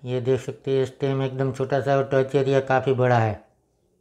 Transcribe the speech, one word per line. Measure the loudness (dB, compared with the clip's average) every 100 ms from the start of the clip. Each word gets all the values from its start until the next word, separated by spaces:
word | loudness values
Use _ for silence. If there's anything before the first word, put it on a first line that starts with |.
| -6
ये | -4
देख | 0 -2
सकते | -2 -10 -2
हैं। | 0 -2
स्टेम | -2 -2 -2
एकदम | -2 -2 -4
छोटा | -4 -2 -2
सा | 0 0
और | 2
टच | 0 2 0
एरिया | 2 0
काफ़ी | 2 0 2 2
बड़ा | 4 4
है, | 2 -4 -12 _ _ _ _ _